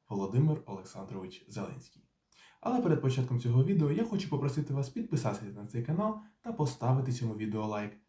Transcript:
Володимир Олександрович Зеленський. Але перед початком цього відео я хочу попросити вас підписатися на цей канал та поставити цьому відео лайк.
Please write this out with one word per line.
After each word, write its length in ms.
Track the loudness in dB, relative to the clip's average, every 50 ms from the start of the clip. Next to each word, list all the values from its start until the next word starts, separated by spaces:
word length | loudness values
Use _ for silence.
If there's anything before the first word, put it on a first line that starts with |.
| _ _
Володимир 540 | -4 -2 -2 2 4 4 4 4 4 0 -2
Олександрович 800 | -8 -12 -12 -12 -14 -14 -14 -12 -10 -10 -10 -10 -10 -12 -16 -18 -12
Зеленський. 540 | -8 -8 -8 -8 -10 -14 -16 -18 -20 -20 _ _ _ _ _ _ -20 -20 -20 -20 -20 _
Але 200 | -4 0 0 2
перед 200 | 4 4 4 4
початком 380 | 4 2 2 0 0 0 -2 0
цього 240 | 0 4 4 6 6
відео 280 | 6 4 4 4 4
я 120 | 4 2 0
хочу 260 | 0 0 -2 -2 -2
попросити 440 | -2 0 0 0 0 0 -2 0 -2
вас 160 | -2 -2 -2
підписатися 640 | -4 -6 -4 -2 -2 0 0 0 -2 -4 -6 -10 -10
на 120 | -10 -10
цей 180 | -6 -6 -4 -2
канал 360 | 0 0 0 0 0 -2 -4 -8 -16 _ _
та 120 | _ -8 -2
поставити 580 | 0 0 0 0 0 2 4 4 4 2 0
цьому 240 | 0 0 -2 -2 -2
відео 320 | -2 -2 -2 -2 -2 -2 -2
лайк. 240 | -2 -2 -4 -6 -8 -14 _